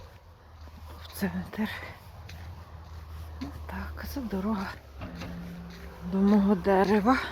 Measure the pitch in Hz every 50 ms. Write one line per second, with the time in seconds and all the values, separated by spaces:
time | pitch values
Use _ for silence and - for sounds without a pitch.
0 | - - - - - - - - - - - - - - - - - - - -
1 | - - - - 202 180 170 185 175 - - - 220 - - - - - - -
2 | - - - - - - - - - - - - - - - - - - - -
3 | - - - - - - - - 262 285 - - - - 185 190 196 - - -
4 | - - - 285 247 208 202 190 185 214 220 190 196 - - - - - - -
5 | 196 180 175 170 170 175 175 175 175 - - - - - - - - - - -
6 | - 180 180 196 196 202 214 208 196 196 214 175 170 196 196 190 196 185 214 214
7 | 190 233 262 247 - -